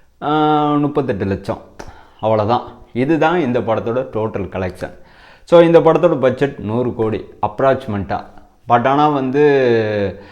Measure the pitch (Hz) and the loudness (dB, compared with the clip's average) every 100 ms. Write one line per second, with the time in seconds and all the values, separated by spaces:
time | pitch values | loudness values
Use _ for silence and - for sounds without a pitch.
0 | _ _ 143 151 151 151 147 147 143 147 | _ _ -2 0 2 2 0 0 0 -2
1 | 127 98 98 95 - - - - - - | -2 -4 -4 -4 -6 -10 -12 -20 -20 -20
2 | - _ 110 110 104 123 - - - 117 | -20 _ 0 0 0 -2 -4 -16 -10 -4
3 | 135 156 156 180 143 120 104 107 107 123 | 0 0 0 0 0 -2 -2 -2 -2 -4
4 | 131 107 110 101 90 92 92 - 76 - | -4 -4 -4 -6 -8 -6 -8 -8 -14 -14
5 | - - - - - 170 165 165 156 156 | -20 -20 -20 -20 4 6 6 6 6 4
6 | 170 147 131 123 139 - 101 120 123 98 | 2 2 0 0 -2 -2 -4 -4 -2 -2
7 | 110 101 - - 104 - 135 131 110 101 | -4 -4 -8 -6 -6 0 0 0 -2 -6
8 | 90 95 - - - _ - 120 131 139 | -6 -8 -10 -20 -20 _ -2 0 2 2
9 | 151 139 131 139 147 139 123 117 107 104 | 2 0 -2 2 4 4 4 2 0 -2
10 | 98 87 - | -4 -6 -16